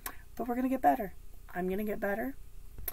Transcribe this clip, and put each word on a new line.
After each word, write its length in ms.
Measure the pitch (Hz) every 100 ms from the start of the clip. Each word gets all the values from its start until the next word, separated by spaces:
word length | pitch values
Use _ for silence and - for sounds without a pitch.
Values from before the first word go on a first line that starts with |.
| - - - -
But 120 | 240
we're 60 |
gonna 140 | 247 254
get 120 | 262
better. 340 | 285 262 185 - - - -
I'm 140 | 180 185
gonna 160 | 190
get 160 | 208 214
better. 360 | 202 202 254 277 - - - - -